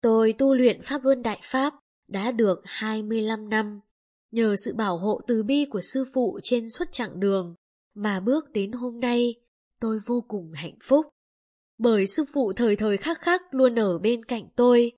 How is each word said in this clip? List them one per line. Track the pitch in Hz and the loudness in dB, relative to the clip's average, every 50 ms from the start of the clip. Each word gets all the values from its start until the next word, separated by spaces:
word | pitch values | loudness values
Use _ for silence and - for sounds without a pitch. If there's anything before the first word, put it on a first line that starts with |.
Tôi | - 233 220 226 220 220 | 2 4 4 4 4 2
tu | 220 220 269 269 269 | 2 2 4 4 4
luyện | 254 254 240 196 - | 6 4 4 2 2
Pháp | - - 269 294 254 | -6 -8 -8 -2 2
Luân | 262 277 254 | 2 2 2
Đại | 240 226 208 - | 0 -4 -4 -6
Pháp | - - - 262 262 196 294 _ _ _ _ _ _ _ | -10 -4 -2 0 0 -2 -4 _ _ _ _ _ _ _
đã | 190 196 196 240 | -8 -4 -4 -4
được | 262 226 226 196 180 165 _ | 0 2 2 2 2 0 _
hai | - - - 214 220 220 220 | -14 -10 -8 -6 -4 -4 -6
mươi | 214 214 226 226 | -4 -4 -4 -2
lăm | 214 220 226 214 214 208 | -2 -2 -4 -6 -4 -2
năm, | 220 220 220 208 208 202 _ _ _ _ _ _ _ _ _ _ | 0 0 0 -2 -8 -14 _ _ _ _ _ _ _ _ _ _
nhờ | - 233 226 214 202 196 - | -2 0 2 2 2 0 -2
sự | 247 - | -4 -4
bảo | 226 220 202 175 165 | -4 -2 -2 -2 -2
hộ | 180 208 214 - - | 0 -2 -2 -2 0
từ | - 240 220 | 0 0 0
bi | 220 208 277 285 294 285 | 2 2 2 0 0 0
của | - 196 | -4 -6
sư | 175 - - 262 262 254 | -6 -4 -4 -4 -4 -2
phụ | - 262 247 196 - - | -2 0 0 0 -2 -4
trên | - - 247 240 226 226 | -2 -2 -2 -2 -2 -6
suốt | - - 349 - | -6 -6 -8 -8
chặng | - - 233 185 - 180 | -6 -8 -8 -8 -6 -2
đường | 196 202 196 190 185 170 170 _ _ _ _ _ _ _ _ | 0 0 0 0 -2 -6 -12 _ _ _ _ _ _ _ _
mà | 208 202 208 202 190 | -6 -4 -2 -2 -2
bước | 185 226 269 311 311 - | 0 0 0 0 -2 -4
đến | _ 214 196 196 | _ -4 -4 -4
hôm | 226 247 240 247 233 233 | -6 -8 -8 -8 -6 -4
nay, | 240 240 240 240 240 240 233 _ _ _ _ _ _ _ _ _ | -2 0 2 2 0 0 -2 _ _ _ _ _ _ _ _ _
tôi | - 220 220 214 208 | -4 -4 -4 -4 -4
vô | - 240 247 233 _ | -2 -4 -4 -2 _
cùng | 208 202 170 160 160 | -8 -8 -8 -10 -14
hạnh | 139 165 160 - _ | -12 -12 -12 -12 _
phúc. | - - 254 302 311 - _ _ _ _ _ _ _ _ _ _ _ _ _ _ | 0 2 2 2 2 0 _ _ _ _ _ _ _ _ _ _ _ _ _ _
Bởi | 226 240 226 208 190 | 2 2 4 4 2
sư | 202 - - 302 - | 0 0 -2 -2 -2
phụ | - 285 254 202 | -2 -2 -2 -2
thời | 202 - 240 226 208 | 0 0 2 2 2
thời | 202 214 214 202 | 2 0 -2 -2
khắc | 196 - 302 339 - | -2 -2 -4 -6 -2
khắc | - 339 349 359 359 _ - | 0 0 0 0 -2 _ 2
luôn | 262 262 247 233 226 | 4 4 4 4 2
ở | 220 196 175 165 | 0 0 0 0
bên | 185 214 240 233 226 | 0 0 0 0 -2
cạnh | - 240 226 175 - _ | -6 -6 -6 -6 -8 _
tôi | - 240 247 247 240 240 233 - | 4 4 6 6 6 4 2 -2